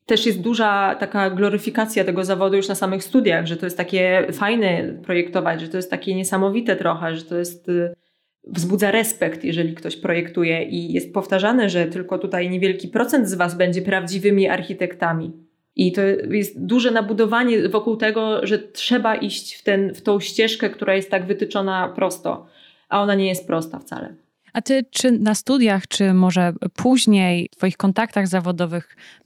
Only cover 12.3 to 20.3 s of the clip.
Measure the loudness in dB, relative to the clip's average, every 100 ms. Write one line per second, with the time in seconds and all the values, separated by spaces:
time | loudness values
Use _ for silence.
12.3 | -4 -2 0 0 -2 -2 -2 2 2 2
13.3 | 0 0 2 2 0 0 -2 -2 0 2
14.3 | 4 4 0 -4 -4 -6 -2 -2 -2 -6
15.3 | -12 -20 _ _ 0 0 2 2 0 0
16.3 | -2 -2 -6 0 2 2 2 0 0 2
17.3 | 2 2 2 2 0 0 0 0 0 0
18.3 | 0 0 -2 -4 -6 0 2 2 0 -4
19.3 | -6 -12 -6 0 0 0 -2 0 0 0